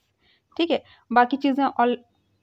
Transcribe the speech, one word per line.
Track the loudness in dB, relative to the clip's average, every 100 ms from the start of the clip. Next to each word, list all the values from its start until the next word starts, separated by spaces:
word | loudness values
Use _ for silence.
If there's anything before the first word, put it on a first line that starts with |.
| _ _ _ _ _ -6
ठीक | -2
है। | -2 -6 _ _
बाकी | 2 2 0
चीज़ें | -2 0
all | -2 0 -2 -2 -8 _ _ _